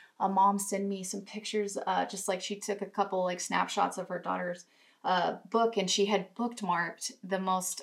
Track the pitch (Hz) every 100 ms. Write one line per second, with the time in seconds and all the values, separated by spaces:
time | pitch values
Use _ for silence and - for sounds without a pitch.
0 | - - 190 190 196 202 - 196 196 196
1 | 185 202 196 214 214 214 202 - 190 185
2 | 180 185 - 185 - 202 - 202 190 -
3 | 196 185 180 180 - 180 185 208 180 -
4 | 185 180 190 185 180 180 - _ _ _
5 | 190 - 165 - - 226 233 214 185 -
6 | 202 196 185 - 240 240 190 175 170 -
7 | - - 185 190 190 185 185 -